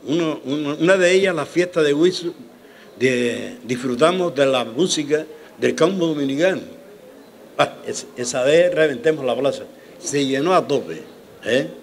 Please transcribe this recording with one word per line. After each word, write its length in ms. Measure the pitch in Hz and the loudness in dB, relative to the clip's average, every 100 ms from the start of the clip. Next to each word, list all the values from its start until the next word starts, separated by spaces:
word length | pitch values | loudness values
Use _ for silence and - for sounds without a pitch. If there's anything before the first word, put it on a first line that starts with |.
| 123 | -2
Uno, 340 | 160 160 151 123 | -2 -2 -4 -4
uno, 320 | 147 147 151 | -4 -4 0
una 160 | 165 190 | 4 4
de 160 | 180 | 6
ellas, 240 | 190 190 170 | 4 2 0
la 100 | 135 | -2
fiesta 360 | 165 175 175 | -2 0 2
de 120 | 151 | 2
Huizo, 400 | 143 175 - 170 - - - - - - - | 4 2 2 -8 -10 -20 -20 -20 -20 -20 -2
de, 580 | 127 123 120 107 104 95 | 0 2 -2 -4 -8 -12
disfrutamos 720 | 113 123 127 123 156 185 175 139 | -8 -6 -4 2 2 2 -2 0
de 100 | 139 | 2
la 180 | 131 | 2
música 640 | 117 113 175 - 143 151 156 - - - | -2 -2 -2 0 0 -2 -2 -16 -20 -2
del 160 | 123 | -2
campo 320 | 123 160 196 165 | 2 2 2 -2
dominicano. 560 | 151 139 139 180 160 - - - - - - - - - - | 0 -2 0 0 0 -8 -18 -20 -20 -20 -20 -20 -20 -20 -4
Ah, 160 | 143 - - | -4 -4 -10
es-, 180 | 110 - - | -10 -12 -10
esa 280 | 123 139 | -6 -2
vez 280 | 127 160 180 | 2 4 4
reventemos 520 | 165 156 131 160 156 131 | 2 0 2 -2 0 -2
la 100 | 120 | 0
plaza. 280 | 139 131 - - - - | -2 -2 -10 -18 -20 -14
Se 260 | - 143 | -6 -2
llenó 300 | 139 135 160 | 0 0 2
a 140 | 185 139 | 2 2
tope, 340 | 139 95 80 - - - - - | -2 -2 -12 -14 -20 -20 -12 0
¿eh? 220 | 123 160 - | 0 0 -10